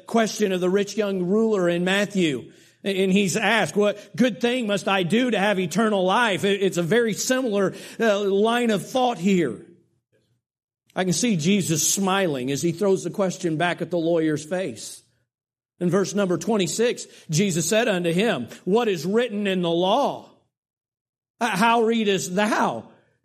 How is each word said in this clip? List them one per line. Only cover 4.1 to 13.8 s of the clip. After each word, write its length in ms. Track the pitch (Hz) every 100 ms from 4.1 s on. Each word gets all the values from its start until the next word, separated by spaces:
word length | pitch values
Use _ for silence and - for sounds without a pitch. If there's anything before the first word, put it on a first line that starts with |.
| -
good 240 | 247 196
thing 260 | 240 254 214
must 220 | 202 202
I 160 | 196
do 260 | 175 220 254
to 80 | 214
have 220 | 202 190
eternal 420 | 180 185 220 202
life?" 400 | 185 208 240 175
It, 200 | 196 196
it's 160 | 190 170
a 40 |
very 300 | 170 226 233
similar, 640 | 190 - 254 262 202 190 - - -
uh, 200 | 226 202
line 460 | 202 196 220 240 240
of 180 | 202 -
thought 300 | 262 247 220
here. 480 | 180 190 143 104 - - _ _ _ _ _ _ _ _ _ _ _ -
I 80 |
can 80 | 185
see 240 | 156 247 185
Jesus 520 | 151 202 151 156 -
smiling 640 | - 190 190 185 139 123
as 120 | 143
he 100 | 170
throws 320 | 165 202 185
the 60 | 165
question 480 | - 190 175 180 156
back 220 | 175 165